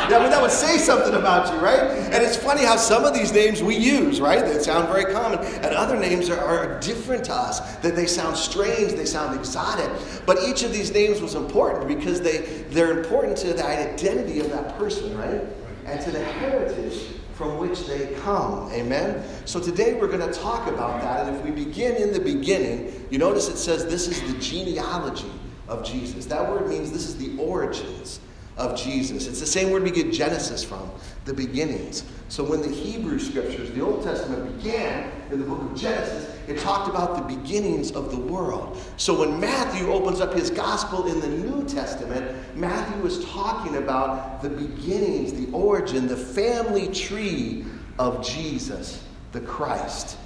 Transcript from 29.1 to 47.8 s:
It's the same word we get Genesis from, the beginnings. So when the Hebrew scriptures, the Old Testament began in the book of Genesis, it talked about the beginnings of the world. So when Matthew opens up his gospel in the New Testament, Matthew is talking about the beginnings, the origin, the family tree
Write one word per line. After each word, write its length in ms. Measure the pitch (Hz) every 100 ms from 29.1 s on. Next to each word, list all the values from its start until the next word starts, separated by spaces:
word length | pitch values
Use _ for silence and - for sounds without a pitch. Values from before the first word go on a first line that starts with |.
| 107 -
It's 140 | -
the 60 | 151
same 260 | 190 190
word 120 | 190
we 80 | 185
get 200 | 170 156
Genesis 540 | - 151 165 139 117 -
from, 260 | 95 92 - - -
the 100 | -
beginnings. 680 | 135 127 127 156 104 - - - - -
So 160 | -
when 180 | 143 151
the 60 | 151
Hebrew 500 | - 202 233 170 135
scriptures, 540 | - 135 - - 113
the 100 | 127
Old 220 | 180 -
Testament 540 | 175 - - 127 - -
began 520 | 214 226 - - - - -
in 80 | 139
the 60 | 135
book 160 | 135
of 140 | - -
Genesis, 560 | - 107 - - - - -
it 120 | 147
talked 300 | 190 196 196
about 260 | 185 180 170
the 200 | 127 127
beginnings 560 | 139 202 196 156 139
of 200 | 139 123
the 60 | 127
world. 640 | 123 180 160 107 - - - -
So 220 | - 160
when 200 | 151 156
Matthew 520 | 214 269 240 185 180
opens 280 | 190 185 175
up 140 | 185
his 160 | 180 156
gospel 580 | - - 208 - 185 165
in 120 | 160
the 60 | 147
New 360 | 156 214 285 -
Testament, 680 | 143 - - 117 127 131 - - 156
Matthew 500 | 180 196 214 202 175
is 200 | - -
talking 520 | 190 220 214 170 139
about 640 | 135 131 135 135 - -
the 60 | 143
beginnings, 840 | 143 143 - 170 196 202 - -
the 180 | 123 -
origin, 560 | 170 202 196 - 123 254
the 100 | 247
family 720 | - - 226 240 220 202 175
tree 760 | - - 208 208 151 - - - -